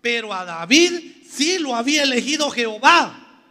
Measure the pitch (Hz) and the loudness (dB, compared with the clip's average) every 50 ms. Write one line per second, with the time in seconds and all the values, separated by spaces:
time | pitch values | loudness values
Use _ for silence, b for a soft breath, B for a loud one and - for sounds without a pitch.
0 | - 240 233 233 220 214 202 185 185 180 165 165 170 170 254 320 349 349 349 349 | -2 -2 -2 -2 -4 -6 -8 -8 -8 -8 -10 -10 0 2 4 4 4 2 0 -6
1 | - - - - _ - - - 285 330 370 370 311 269 240 233 233 269 302 302 | -10 -14 -20 -20 _ -18 -4 -2 -2 0 0 -2 -2 -2 -2 -2 -2 0 0 0
2 | 285 269 254 240 196 247 302 302 294 269 - 240 233 226 214 214 - 294 339 339 | 0 2 0 -2 -2 -2 -2 -2 -2 -2 -2 -4 -4 -4 -4 2 4 4 6 6
3 | 262 170 - - - - _ _ _ _ | 2 0 -6 -16 -20 -20 _ _ _ _